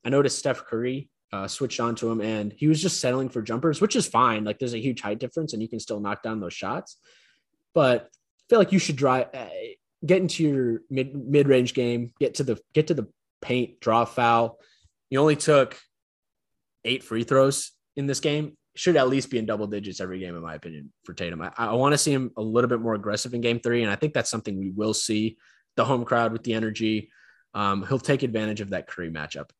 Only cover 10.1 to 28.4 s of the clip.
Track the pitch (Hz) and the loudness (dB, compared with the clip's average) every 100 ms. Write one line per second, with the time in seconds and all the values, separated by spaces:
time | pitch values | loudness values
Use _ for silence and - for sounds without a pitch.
10.1 | 185 180 - 156 139 123 113 - 131 135 | 2 2 0 2 2 0 -2 -4 -4 -4
11.1 | 139 123 143 143 131 123 - 120 120 117 | -6 2 4 6 6 4 0 0 -2 -4
12.1 | - 139 - 131 110 _ 156 156 147 107 | -2 -2 -2 -4 -4 _ 0 2 -2 -4
13.1 | _ _ _ - 123 120 _ 117 117 113 | _ _ _ -4 -2 -2 _ 2 2 2
14.1 | - 120 117 117 - _ _ _ _ _ | 2 2 4 2 -4 _ _ _ _ _
15.1 | 131 151 151 - 143 127 - _ _ _ | 2 4 4 4 4 4 -2 _ _ _
16.1 | _ _ _ _ _ _ _ 113 131 - | _ _ _ _ _ _ _ -4 -4 -2
17.1 | 113 117 135 135 139 - _ _ - 139 | -4 2 4 4 2 -6 _ _ -6 -4
18.1 | 135 156 151 151 - _ - 185 156 131 | -2 0 -2 -4 -10 _ -2 2 4 4
19.1 | 135 127 120 110 107 104 104 101 90 92 | 2 0 -4 -2 -4 -4 -6 -8 -10 -10
20.1 | 92 90 85 82 78 85 76 71 _ - | -8 -10 -10 -12 -12 -14 -16 -18 _ -18
21.1 | 80 87 82 87 - 117 113 139 147 156 | -10 -8 -8 -10 -6 -2 2 2 2 2
22.1 | 135 127 - 110 117 123 117 117 107 104 | 0 -2 -6 0 2 2 0 -2 -4 -4
23.1 | 104 123 120 117 117 120 120 110 101 151 | -6 -4 -2 -2 0 0 0 0 0 0
24.1 | 135 - 113 107 98 95 98 107 107 - | -2 -2 -4 -6 -6 -6 -2 -2 -2 -2
25.1 | 107 110 - _ _ _ - 120 127 117 | -2 -2 -6 _ _ _ -2 0 0 2
26.1 | 117 117 113 123 110 110 107 110 107 - | 2 2 -2 -4 -2 -2 -2 -2 -2 -4
27.1 | _ _ _ _ 110 101 98 95 131 - | _ _ _ _ -2 0 -2 -2 -2 0
28.1 | 139 127 110 | 0 0 -2